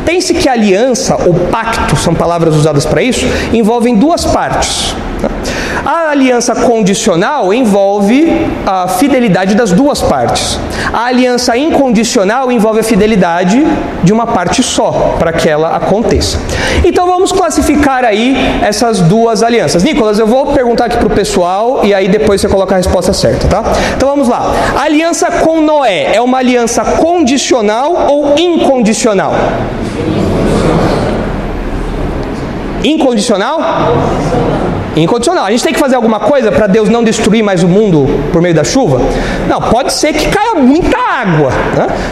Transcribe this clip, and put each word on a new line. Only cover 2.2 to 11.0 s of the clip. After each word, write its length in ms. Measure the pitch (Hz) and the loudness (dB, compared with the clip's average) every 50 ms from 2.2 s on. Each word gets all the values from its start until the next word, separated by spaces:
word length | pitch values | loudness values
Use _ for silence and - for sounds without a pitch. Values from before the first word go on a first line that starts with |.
| 165 165 170 170 165 165 156 | 0 0 0 0 0 2 2
usadas 300 | 151 147 156 151 143 - | 2 2 2 2 0 0
pra 160 | - 147 151 | 0 0 0
isso, 240 | 196 254 - - - 247 - - - - | 0 0 -2 -2 -2 -2 -2 -4 -2 -2
envolvem 440 | - 226 226 202 233 240 220 247 247 | 0 0 2 2 0 0 0 2 2
duas 300 | 196 277 311 349 - - | 2 2 2 2 0 0
partes. 720 | 311 - 208 165 - - - - - - - - - - - - - - - - - - - - - - - - - - - - | -2 -2 -2 -2 -2 -2 -4 -4 -4 -4 -6 -6 -6 -6 -6 -8 -8 -6 -6 -6 -6 -6 -6 -6 -6 -6 -6 -6 -6 -6 -6 -4
A 240 | 254 302 339 330 302 | -2 -2 -2 -2 0
aliança 440 | 294 285 269 254 247 240 220 - 226 | 0 2 2 2 2 0 0 -2 -2
condicional 1000 | 262 - 247 233 226 214 185 196 - - 220 175 165 202 254 302 269 208 180 202 | 0 0 0 2 2 2 0 0 0 0 0 2 2 0 0 0 0 0 0 0
envolve 920 | 254 269 214 196 202 196 196 202 208 202 196 240 277 330 330 330 330 320 - - - - | 2 2 2 2 2 2 2 2 0 2 2 4 4 2 2 2 0 -2 -4 -4 -4 -4
a 220 | 214 190 185 180 180 | -2 -2 -2 -2 -2
fidelidade 680 | - - 285 247 277 254 240 226 180 185 190 190 220 | 0 0 2 2 2 2 2 2 2 2 2 2 2
das 160 | 202 247 196 | 2 2 2
duas 300 | 175 190 277 294 240 - | 2 2 2 2 0 0
partes. 580 | - - 156 131 120 110 - - - - - - - - - - - - - | 0 0 0 0 0 0 -2 -2 -4 -4 -6 -6 -8 -8 -6 -6 -6 -4 -4
A 120 | - | -2